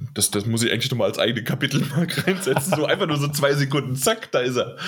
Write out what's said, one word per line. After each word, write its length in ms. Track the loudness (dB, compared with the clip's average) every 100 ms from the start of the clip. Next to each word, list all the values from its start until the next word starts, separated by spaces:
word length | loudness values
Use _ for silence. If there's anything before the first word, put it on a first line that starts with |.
| -10 -2
das, 160 | 0
das 160 | 0 0
muss 160 | 0
ich 80 | 0
eigentlich 180 | 0 -2
nochmal 200 | 0 0
als 100 | 2
eigene 240 | 0 0
Kapitelmarke 800 | -2 -2 0 0 0 0 0 0 0
<laughs> 0 |
reinsetzen. 460 | 0 0 0 2 0
So 100 | 2
einfach 180 | 0 2
nur 120 | 0
so 100 | 0
zwei 260 | 2 2
Sekunden, 420 | 2 2 0 -2 0
zack, 360 | 0 0 -2
da 80 | 0
ist 180 | 0 0
er. 200 | -2 -6